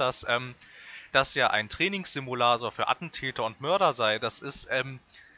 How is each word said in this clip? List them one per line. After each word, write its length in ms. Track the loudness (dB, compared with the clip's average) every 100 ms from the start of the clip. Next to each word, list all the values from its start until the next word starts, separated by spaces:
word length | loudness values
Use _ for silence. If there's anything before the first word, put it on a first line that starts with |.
dass, 240 | -2 -2 0
ähm, 280 | 0 0 -12 -20 -20 -18 -18 0
das 220 | 2 2
ja 160 | 4 4
ein 180 | 4 -2
Trainingssimulator 1040 | 0 -2 -2 -6 -8 -4 2 4 4 0
für 160 | -4 -2
Attentäter 560 | -2 -4 -8 -8 -4
und 160 | -4 -4
Mörder 320 | -2 2 2
sei, 260 | 4 2 2
das 220 | -2 -6
ist, 260 | -10 -10 -4
ähm, 280 | -2 -2 -8 _ -20 -20